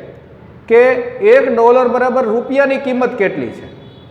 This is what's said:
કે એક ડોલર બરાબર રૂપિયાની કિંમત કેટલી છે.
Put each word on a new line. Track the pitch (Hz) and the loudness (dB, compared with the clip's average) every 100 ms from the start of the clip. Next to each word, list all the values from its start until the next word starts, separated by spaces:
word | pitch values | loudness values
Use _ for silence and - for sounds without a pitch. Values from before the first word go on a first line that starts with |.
| - - - - - - - | -18 -20 -20 -20 -20 -18 0
કે | 226 247 247 - - 202 | 2 4 0 -6 -2 4
એક | 262 262 233 | 4 2 2
ડોલર | 233 254 240 | 4 4 2
બરાબર | 247 254 247 | 0 -2 -2
રૂપિયાની | 240 233 226 269 277 269 | -2 -4 -2 -2 0 -2
કિંમત | 254 254 247 247 | -4 -4 -4 -2
કેટલી | 185 147 113 | -4 -4 -10
છે. | - - - - - - | -12 -18 -20 -20 -20 -20